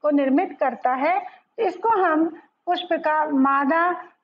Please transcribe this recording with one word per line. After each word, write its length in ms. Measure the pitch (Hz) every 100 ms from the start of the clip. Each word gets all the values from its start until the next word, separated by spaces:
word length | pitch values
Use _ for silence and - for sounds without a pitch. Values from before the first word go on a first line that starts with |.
को 80 | 294
निर्मित 480 | 285 269 269 381 -
करता 340 | 277 240 254
है, 260 | 254 294 381 370 - _ -
तो 60 |
इसको 260 | 415 - 440
हम 520 | 427 370 311 330 311 _ _ -
पुष्प 220 | 349 -
का 320 | 330 320 311 311
मादा 800 | 277 269 277 277 330 349 349 - _